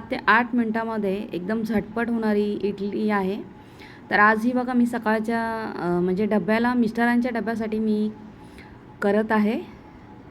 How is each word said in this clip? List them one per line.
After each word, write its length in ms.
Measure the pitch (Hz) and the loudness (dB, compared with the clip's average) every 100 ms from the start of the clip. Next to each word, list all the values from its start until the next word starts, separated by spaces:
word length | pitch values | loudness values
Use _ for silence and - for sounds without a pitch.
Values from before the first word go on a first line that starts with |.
| - | 2
ते 60 | - - | -4 4
आठ 280 | 220 247 | 4 4
मिनटामध्ये 720 | 247 226 220 226 220 202 196 - | 0 0 0 -2 -2 -2 -2 -4
एकदम 300 | 170 180 226 | -6 -4 -4
झटपट 480 | 220 208 - 233 233 | 0 0 -2 -4 -2
होणारी 480 | 233 220 208 208 208 | 0 2 2 2 -2
इडली 480 | 196 196 202 214 214 | -4 -4 -4 -2 0
आहे. 320 | 202 190 220 359 - - - - - - | 2 0 -4 -8 -16 -20 -20 -20 -20 -2
तर 80 | 190 | 4
आज 260 | 208 220 | 6 6
ही 80 | 240 | 2
बघा, 200 | 247 247 | 0 0
मी 140 | 247 240 | 2 2
सकाळच्या, 840 | 240 220 220 220 233 226 226 220 - | 0 0 0 0 -2 -2 -4 -6 -4
अ, 240 | 175 175 | 0 2
म्हणजे 260 | 180 185 214 | 2 2 2
डब्याला, 480 | 214 214 220 240 | 2 2 2 2
मिस्टरांच्या 680 | 247 220 226 240 240 247 226 | 2 2 2 2 2 2 -2
डब्यासाठी 380 | 214 220 226 220 | -2 -4 -2 -2
मी 320 | 220 214 214 214 - - - - - - - - | 0 2 0 -4 -16 -18 -20 -20 -20 -20 -20 -4
करत 300 | 202 208 220 | 0 2 2
आहे. 280 | 214 208 269 349 - - - - - - | 2 2 0 -6 -16 -20 -20 -20 -20 -20